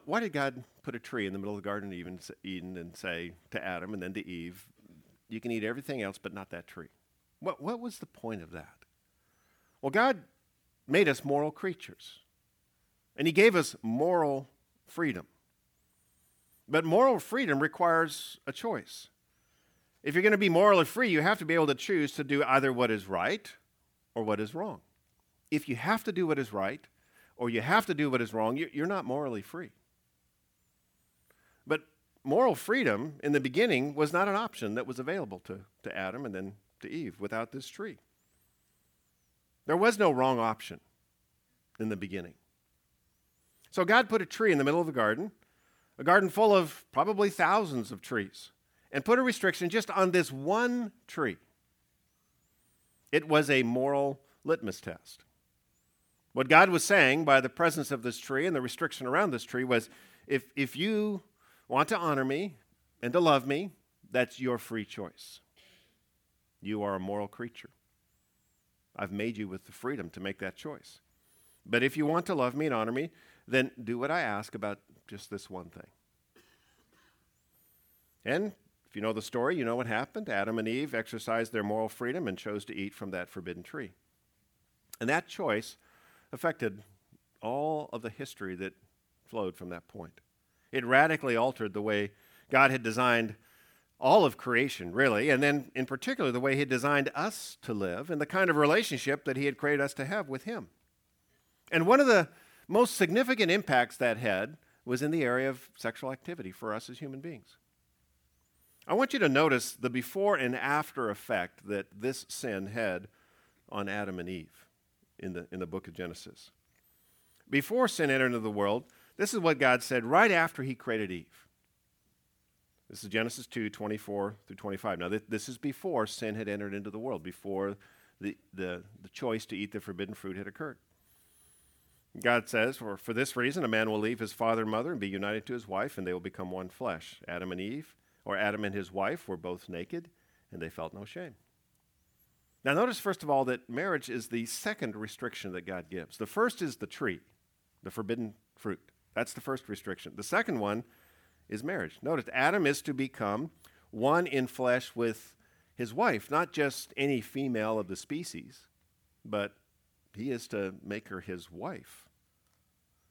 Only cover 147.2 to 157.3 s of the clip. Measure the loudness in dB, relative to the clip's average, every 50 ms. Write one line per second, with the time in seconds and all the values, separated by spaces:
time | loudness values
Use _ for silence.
147.2 | _ _ _ _ _ _ _ _ _ _ _ _ -16 -12 -10 -8 -6 -6 -4 -4
148.2 | -6 -8 -10 _ _ _ _ _ -10 -10 -10 -10 _ _ _ _ _ _ -6 -6
149.2 | -6 -6 -8 -12 -8 -8 -8 -8 -6 -10 -12 -10 -8 -10 -10 -10 -12 -16 -14 -12
150.2 | -8 -2 0 0 0 0 -2 -2 0 -2 -2 -4 -6 _ _ _ _ _ _ _
151.2 | _ _ _ _ _ -10 -10 -8 -6 -6 -6 -6 -8 -8 -10 -10 -6 -4 -4 -4
152.2 | -4 -4 -2 2 2 2 4 4 4 2 2 0 -2 -6 -4 -4 -4 -4 -4 -4
153.2 | -2 -2 -2 -2 -4 -6 _ _ _ -20 _ _ _ _ -6 0 2 4 4 4
154.2 | 2 2 0 -2 -2 -2 -4 -2 2 2 2 2 0 -4 -4 -2 0 0 -2 -4
155.2 | -10 -20 -20 _ _ _ _ _ _ _ _ -8 -8 -6 0 2 2 2 2 0
156.2 | -2 0 0 0 0 0 0 0 0 0 0 -4 -12 -12 -4 -2 0 0 0 0
157.2 | -2 -4